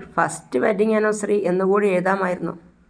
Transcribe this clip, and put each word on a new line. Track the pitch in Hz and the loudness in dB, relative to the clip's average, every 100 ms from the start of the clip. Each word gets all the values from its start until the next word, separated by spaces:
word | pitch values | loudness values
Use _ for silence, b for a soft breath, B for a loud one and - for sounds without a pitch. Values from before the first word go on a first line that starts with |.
| - | -6
ഫസ്റ്റ് | - 160 - - 254 | -2 -2 -4 -6 -2
വെഡിങ് | - 185 220 214 | 0 2 2 2
ആനിവേഴ്സറി | 214 214 202 208 175 | 0 -2 0 0 0
എന്നുകൂടി | 180 190 202 208 180 | 0 2 2 2 2
എഴുതാമായിരുന്നു." | 180 196 185 180 170 - - _ _ | 0 0 -2 -2 -6 -8 -16 _ _